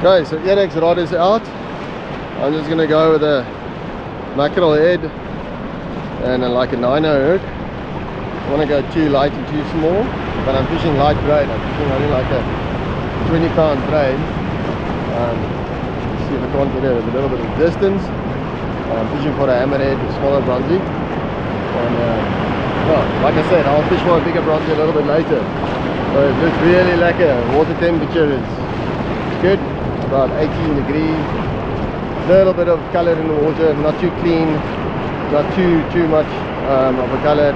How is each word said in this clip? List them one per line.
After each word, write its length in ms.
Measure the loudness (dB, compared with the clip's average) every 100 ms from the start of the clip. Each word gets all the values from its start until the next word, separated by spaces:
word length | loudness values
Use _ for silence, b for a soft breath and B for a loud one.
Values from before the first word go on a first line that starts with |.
| 6
Okay, 160 | 4
so 140 | 4 -2 2
Eric's 260 | 2 2 2
rod 180 | 2 2
is 120 | 0
out. 320 | 2 2 2 0 -10 -10 -10 -10 -10 -8 -10 -8 -4
I'm 140 | -2
just 160 | -2 -2
gonna 180 | 0 2
go 240 | 4 4
with 120 | 4
a 200 | 4 0 -2 -10 -10 -10 -10 -10 -10 -10 -8 -2
mackerel 320 | 0 2 4
head 320 | 4 4 2 -2 -8 -10 -10 -8 -10 -10 -10 -8 -8 -8 -4
and 220 | 0 0 2
a, 20 |
like, 240 | 0 0
a 60 | 0
nine 260 | 2 2
hook. 400 | 4 4 4 2
I 1040 | 0 -8 -8 -8 -8 -8 -8 -8 -8 -6 -2
wanna 180 | 0 2
go 140 | 0 0 0
too 140 | 2
light 240 | 2 2
and 100 | 0 -4
too 80 | -4 -2 0
small, 240 | 2 2 0 -4 -4 -2 0
but 80 | 0
I'm 80 | 0
fishing 240 | 0 2 4
light 240 | 4 2 2
braid. 240 | 2 2
I'm 80 | -2
fishing 320 | -4 -2 -2
only, 160 | 0 0
like, 240 | 0 0
a 80 | -2 -2 -4 -4 -4 -4 -4 -4 -4 0
twenty 240 | 2 2 2
pound 240 | 2 2 0
braid. 240 | 2 2 0
Um, 1200 | -2 -4 -4 -4 -4 -4 -4 -4 -4 -2 -2 -2
let's 800 | -4 -4 -6 -6 -6 -6 -4 -4 -4
see 80 | -4
if 40 | -2
I 20 | -2
can't 160 | 0
get 120 | 0 0
a, 160 | 0
a 80 | 0
little 160 | -2 -2
bit 160 | -2
of 80 | -4 0
distance. 400 | 0 2 0 0 -4 -6 -4 -4 -6 -6 -6 -4 -4 -2
I'm 160 | -2
fishing 240 | -2 -2 0
for 160 | 2
a 40 | 2
hammerhead, 400 | 2 0 0 0
a 120 | -2 -2
smaller 160 | 2 2 2
bronzy. 320 | 0 2 0
And, 1160 | 0 -4 -4 -4 -4 -4 -4 -4 -4 -2 0 0
uh, 160 | 0 0 -2 -2 -2 -2 -2 -2 2
well, 160 | 2 2 0 2
like 80 | 2
I 80 | 4
said, 160 | 2 4
I'll 160 | 2 2
fish 80 | 2 4
for 80 | 2
a 80 |
bigger 180 | 2 0
bronzy 300 | 0 0 0
a 80 | 0
little 160 | 2 2
bit 80 |
later. 400 | 2 0 2 0 0 -4 -4 -4 -4 -2 0 2
But 160 | 2
it 40 | 4
looks 200 | 2 2
really 320 | 4 4 4 4
lekker. 400 | 2 4 4 4 2 2
Water 160 | 2 2
temperature 480 | 0 0 0 2 2
is 160 | 0 -4 -6 -4 -4 -4 -4 -4 -4 -4 0
good, 160 | 2 2 -2 -4 -4 -4 -2
about 240 | 0 0 0
eighteen 340 | -2 0 0 0
degrees. 400 | 0 0 0 -2 -2 -4 -4 -4 -4 -4 -4 -4 -6 -4 4
Little 220 | 6 6
bit 160 | 4 2
of 100 | 0 0
color 180 | 0 2
in 160 | 0 0
the 80 | 2
water, 380 | 0 2 2 2
not 240 | 0 0
too 100 | -2 0
clean, 260 | 0 2 2 0 -2 -4 -4 -4 -4 -4 0 0
not 80 | 0
too, 300 | 2 4 2 2
too 160 | 0 2
much, 180 | 2 2 -4 -6 -4 0
um, 260 | 2 2 0
of 140 | -2
a 60 | 0
color. 280 | 2 2 2